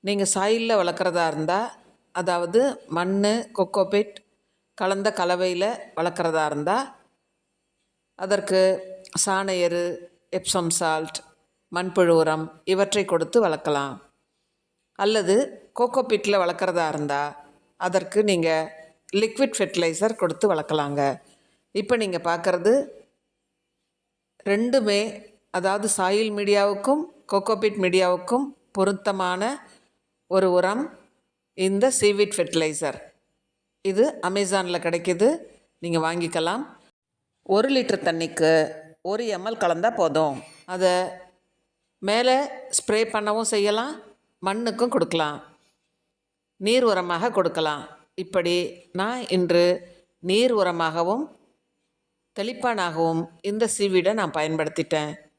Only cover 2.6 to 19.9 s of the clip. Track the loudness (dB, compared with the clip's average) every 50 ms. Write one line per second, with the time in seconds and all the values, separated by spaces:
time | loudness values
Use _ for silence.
2.6 | 2 2 -2 -6 -12 -6 -4 -2 -2 0 0 2 2 2 0 0 -4 -6 -2 -2
3.6 | -2 0 2 0 0 2 2 0 0 -2 -8 -20 _ _ _ _ _ _ _ _
4.6 | _ _ _ -4 -2 -2 -2 0 -2 -2 -2 0 0 0 0 0 0 -2 0 0
5.6 | -2 -2 -2 -6 -12 -10 -4 -2 -2 -2 -2 -2 -2 0 0 0 0 0 -2 -2
6.6 | -2 0 0 -2 -2 -6 -12 _ _ _ _ _ _ _ _ _ _ _ _ _
7.6 | _ _ _ _ _ _ _ _ _ _ _ -10 -2 0 0 0 0 2 4 4
8.6 | 4 4 2 0 -6 -12 -16 -18 -20 -8 -4 -4 -2 0 0 0 0 -2 0 0
9.6 | 0 0 2 0 -2 -4 -6 -8 -14 -20 _ _ _ _ -8 -6 -4 -2 -2 0
10.6 | 0 0 -2 0 0 0 0 -2 -4 -6 -10 -14 -16 -16 _ _ _ _ _ _
11.6 | _ _ -6 -4 -4 -2 2 4 6 6 6 6 4 4 2 -2 -4 -8 -12 -10
12.6 | _ -2 0 2 2 0 0 -2 0 0 0 -2 -2 2 2 2 4 4 0 -2
13.6 | -2 -2 -2 0 -2 -4 -10 -14 -18 _ _ _ _ _ _ _ _ _ _ _
14.6 | _ _ _ _ _ _ _ -2 0 2 2 2 2 2 2 2 2 -2 -6 -20
15.6 | -20 _ _ -2 -2 0 0 -2 0 0 -2 0 2 0 2 2 2 0 -2 -2
16.6 | -2 0 0 0 0 0 -2 -4 -4 -2 -2 -2 -4 -4 -8 -14 -20 -20 _ _
17.6 | _ _ _ _ -6 -2 -2 -2 -2 0 0 0 2 2 2 2 2 2 0 0
18.6 | -2 -6 -10 -18 -20 -20 _ _ _ -4 -2 0 0 0 0 0 0 0 2 -2
19.6 | -2 -2 0 0 0 0